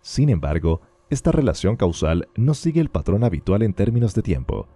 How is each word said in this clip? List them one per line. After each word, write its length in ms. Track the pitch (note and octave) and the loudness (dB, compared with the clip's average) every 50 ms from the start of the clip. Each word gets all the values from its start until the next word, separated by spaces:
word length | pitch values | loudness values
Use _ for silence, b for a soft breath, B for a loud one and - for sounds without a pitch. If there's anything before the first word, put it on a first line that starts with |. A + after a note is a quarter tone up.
Sin 280 | _ - - B2+ C#3+ D3 | _ -6 -2 0 2 2
embargo, 520 | A2+ D#2+ C#2 C#2+ D2+ D#2+ D#2 E2+ E2 E2+ b b b b _ _ | 2 0 0 -2 -2 0 0 0 0 0 b b b b _ _
esta 220 | D3+ C3+ - F3 | -8 -2 0 0
relación 460 | D#3+ E3 C#3 A2 D#2 - - F#2 A#2 | 2 2 2 0 0 0 0 -2 0
causal 500 | - G2+ F2 E2 - D#2+ D2+ E2 F2 - _ _ | 2 0 0 0 0 -2 0 0 0 -2 _ _
no 180 | - A#2 C#3+ D3+ | 0 0 0 0
sigue 280 | - - E3 D3+ E3 | 0 -2 0 0 0
el 80 | D#3 C#3+ | 0 0
patrón 340 | - D#2+ D#2 - F#2 G#2 A#2+ | -2 -4 -2 0 0 2 2
habitual 400 | A#2 F2+ C#2+ - - F#2 G#2+ A2+ | 0 0 -2 -2 0 0 2 2
en 100 | G#2+ F#2 | 0 0
términos 400 | - G2 A#2 A#2 A#2+ A#2 G#2+ - | 0 0 0 2 0 0 0 0
de 80 | A2+ | -2
tiempo 460 | - - D#2+ B1+ B1+ - - - - - _ | -2 -2 -2 -2 -2 -6 -6 -8 -8 -12 _